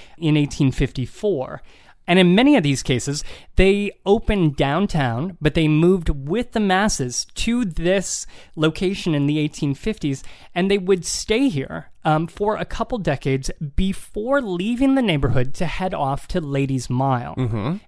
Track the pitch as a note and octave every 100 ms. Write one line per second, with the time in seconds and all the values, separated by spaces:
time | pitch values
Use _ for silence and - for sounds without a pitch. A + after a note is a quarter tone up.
0 | - - E3 D3+ C#3+ - C#3 - C#3 -
1 | A#2+ - G#3 D3+ B2+ - - - - -
2 | - F#3 F3+ F#3+ C4+ C#4+ C#3+ C3+ - B2
3 | C#3+ D3 - - - - F#3+ G3+ G3+ -
4 | F#3+ A3 A3 G#3 D#3 C#3 C#3 D3+ G3 D#3
5 | C3 A#2 F3 F3 D3+ E3+ D#3 D3+ F3 F#3+
6 | E3 D3 C3+ G#3+ A#3+ A3+ G3+ F#3 G#3 -
7 | B2 - - - - A#3+ G#3 D#3 E3+ G3
8 | F3+ - - - - - D#3 D#3 F#3 G3
9 | F3+ D3 C#3+ D3+ D3+ - D3 C3+ G#3+ G#3+
10 | D3+ C#3 - - - F3 F#3+ G3+ F3+ F#3+
11 | - - - A3 C#4 D3 B2+ D#3+ - -
12 | D#3+ D#3 E3+ - G#3 F#3 E3+ - A3+ A#3+
13 | E3+ C3+ C#3+ C3+ C3 - D3 - F#3+ F#3+
14 | - G#3 A3+ C#4 A3+ F3 G3+ A#3+ C4+ C4+
15 | A3+ D3 C#3 C3+ B2 - D#3+ - F#3 F3
16 | C#3 C3+ - F#3 D3 C#3 C#3 C3 - B2
17 | C3+ B2 A#2+ - B2 G#2+ A2 F#3+